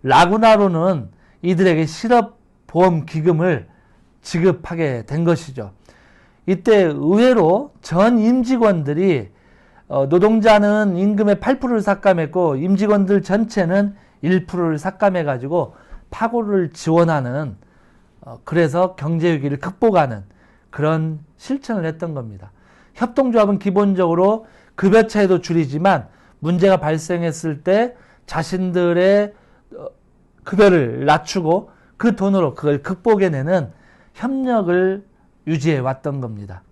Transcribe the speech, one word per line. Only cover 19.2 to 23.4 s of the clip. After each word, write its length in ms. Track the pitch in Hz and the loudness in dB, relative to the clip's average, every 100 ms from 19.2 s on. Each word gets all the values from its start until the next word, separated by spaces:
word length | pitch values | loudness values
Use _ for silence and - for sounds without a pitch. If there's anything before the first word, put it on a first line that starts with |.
| 170 | 0
위기를 260 | 160 139 139 | -2 -2 -6
극복하는 640 | 180 - 226 185 139 107 98 _ _ _ _ | -8 -2 2 2 0 -4 -14 _ _ _ _
그런 500 | - 151 160 160 156 - _ | -6 -2 -2 -4 -8 -16 _
실천을 480 | - 269 - 220 160 | -10 -8 -6 -6 -6
했던 280 | 160 170 | -8 -10
겁니다. 380 | 147 117 98 95 _ _ _ _ - | -10 -12 -16 -20 _ _ _ _ -6
협동조합은 640 | 226 233 262 233 | -4 -2 0 2